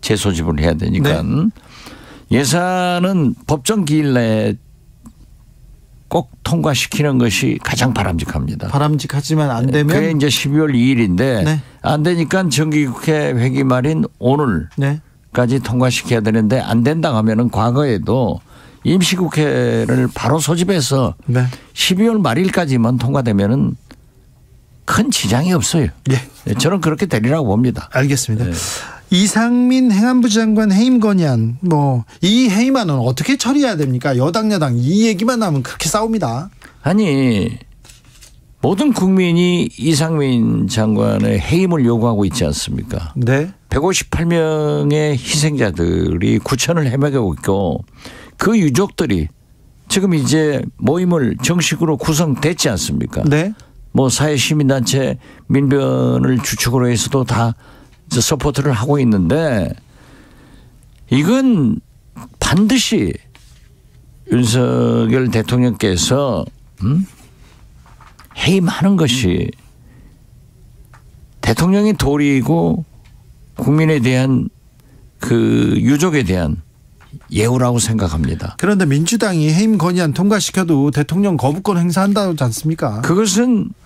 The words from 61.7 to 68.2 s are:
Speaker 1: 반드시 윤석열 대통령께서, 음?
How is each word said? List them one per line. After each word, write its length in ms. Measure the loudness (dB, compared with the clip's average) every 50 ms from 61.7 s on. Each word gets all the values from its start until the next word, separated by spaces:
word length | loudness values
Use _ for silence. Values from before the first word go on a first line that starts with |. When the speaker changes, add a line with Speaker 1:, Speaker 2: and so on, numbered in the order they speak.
| 0 -2 -6 _ _ -20 _ -20 -20 -20 -20 -16 -10 -6
Speaker 1:
반드시 720 | -2 0 2 2 4 4 2 2 0 0 0 0 0 -2 -4 -8 -12 -20 -20 -20 -20 -20 -20 -20 -20 -20 -20 _ _ -20 -20 -20 -20 -20 -20 -14 -6 -2
윤석열 1000 | 0 0 2 2 2 0 0 0 0 0 0 0 0 0 0 2 2 0 0 0
대통령께서, 1120 | 0 -2 -2 0 0 2 2 0 0 0 0 0 0 0 0 0 0 0 0 0 -2 -4 -6 -8 -12 -20 -20 -20 -12 -6
음? 240 | -4 -2 0 0 -2 -4 -8 -20 -20 -20 -20 -20 -20 -20 -20 -20 -20 -20 -20 -20 -20 -20 -20 -20 -20 -20 -20 -20